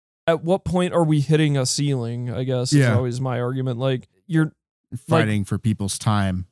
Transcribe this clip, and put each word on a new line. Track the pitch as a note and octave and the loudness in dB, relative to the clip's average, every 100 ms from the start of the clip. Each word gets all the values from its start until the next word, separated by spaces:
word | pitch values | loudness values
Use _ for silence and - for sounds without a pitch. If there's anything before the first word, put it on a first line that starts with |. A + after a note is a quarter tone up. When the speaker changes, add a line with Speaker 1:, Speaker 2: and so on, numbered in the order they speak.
| _ _ - | _ _ -2
Speaker 1:
at | E3 | 0
what | E3 F#3+ | 0 -2
point | - F3+ F3+ | 0 0 0
are | E3+ | 2
we | D#3+ D3+ | 2 2
hitting | C3+ D#3 D#3 C#3 | 2 2 2 0
a | B2+ | -2
ceiling, | - C#3+ C3+ A#2 A#2+ B2 | -2 -2 -2 -4 -6 -6
I | G2+ | -6
guess, | C3 B2+ B2+ | -4 -2 2
is | D3 | 4
Speaker 2:
Yeah. | B2+ A#2 | 4 2
Speaker 1:
always | B2+ A#2+ | 0 -4
my | C3 A#2+ | -4 -2
argument. | B2 C3 C3 A#2 | -4 -4 -4 -2
Like, | C3 B2+ - _ F#3 | -2 -2 -6 _ -2
you're, | D#3+ D#3 - _ _ _ A#2+ | 0 0 -4 _ _ _ -14
Speaker 2:
fighting | - D#3+ A2 G#2+ | 0 2 2 0
for | F#2+ G2+ | -2 -2
people's | A2+ A2 G2 - | -2 -2 -4 -2
time. | - G#2 G2 F#2 F#2 | 0 2 0 -2 -8